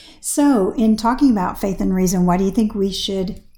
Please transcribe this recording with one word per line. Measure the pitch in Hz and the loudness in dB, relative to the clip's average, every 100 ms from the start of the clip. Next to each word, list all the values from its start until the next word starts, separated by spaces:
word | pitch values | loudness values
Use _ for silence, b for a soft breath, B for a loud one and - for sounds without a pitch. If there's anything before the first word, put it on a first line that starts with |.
| B B | B B
So | - - 285 247 190 | -6 0 2 4 0
in | - 220 214 | 0 0 2
talking | 233 262 277 | 0 2 2
about | 208 180 - | 2 -2 -4
faith | 196 185 | -4 -2
and | 196 | -2
reason, | 185 185 180 180 | 0 0 2 2
why | 180 | 2
do | |
you | 196 | 0
think | 190 214 214 | 0 -2 0
we | 196 | -4
should | 185 - 190 185 - - | -4 -6 -4 -6 -8 -16